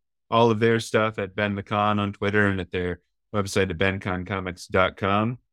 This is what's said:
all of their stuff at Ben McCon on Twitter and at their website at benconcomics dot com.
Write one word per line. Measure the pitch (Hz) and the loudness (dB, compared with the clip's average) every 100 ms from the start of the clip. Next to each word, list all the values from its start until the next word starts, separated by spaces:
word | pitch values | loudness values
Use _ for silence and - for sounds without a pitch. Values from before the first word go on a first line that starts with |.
| _ _ - | _ _ -2
all | 117 117 | 4 4
of | 107 | 4
their | 117 113 | 2 0
stuff | - 113 110 110 | 0 0 0 -2
at | 98 98 | -8 -4
Ben | 104 98 | -2 -4
McCon | 98 104 104 104 | -4 0 0 0
on | 101 | -2
Twitter | 101 101 104 101 | -2 0 2 2
and | 95 | 2
at | 87 | -4
their | 92 90 87 _ _ _ | -4 -4 -6 _ _ _
website | 107 98 104 95 | -4 -2 0 0
at | 82 | 0
benconcomics | 98 95 101 90 90 95 92 87 - | 0 -2 -4 -6 -6 -6 -8 -10 -2
dot | 98 90 - | 2 2 0
com. | 98 101 110 123 _ | 0 0 0 -4 _